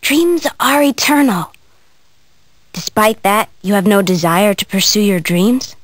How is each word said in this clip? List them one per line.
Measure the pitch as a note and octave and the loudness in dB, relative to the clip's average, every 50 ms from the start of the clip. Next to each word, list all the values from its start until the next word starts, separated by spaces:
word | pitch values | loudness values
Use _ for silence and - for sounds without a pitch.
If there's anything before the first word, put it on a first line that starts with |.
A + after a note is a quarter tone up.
Dreams | - - C4+ D4 E4+ F4 F4 E4 - C#4+ - - | -2 0 0 2 2 2 0 0 -2 -4 -6 -4
are | - B3+ C#4 C#4+ | -2 0 0 2
eternal. | D4 C#4+ C#4 - - - D4 D4 D4 C4 G#3+ F3 E3 - - - _ _ _ _ _ _ _ _ _ _ _ _ _ _ _ _ _ _ _ _ - _ | 2 2 0 -2 -2 0 2 2 2 2 2 0 -4 -8 -12 -20 _ _ _ _ _ _ _ _ _ _ _ _ _ _ _ _ _ _ _ _ -20 _
Despite | _ - E3 - - - G#3+ G#3+ A3 - | _ -10 -10 -6 -2 0 0 0 0 0
that, | - G3 G3+ G#3+ A3 - - - | -2 -2 0 0 -2 -4 -8 -12
you | - F#3 G3+ | -6 -2 -2
have | G3+ F#3+ | 0 2
no | G#3 G#3 G3 | 2 2 2
desire | G3+ F3+ F#3 F3 D#3 E3+ E3 F3 G3+ G#3 G3+ | 2 0 -2 0 0 0 0 2 2 0 0
to | - - | -2 -6
pursue | - - F#3+ F#3 - - G#3+ | -6 -4 -2 -2 0 0 0
your | G#3 G3+ G3 F3+ | 0 0 0 -2
dreams? | D#3+ - F3 F3 F3+ G#3+ A#3+ B3+ - - - - | -2 -2 0 0 2 2 0 -2 -4 -8 -16 -18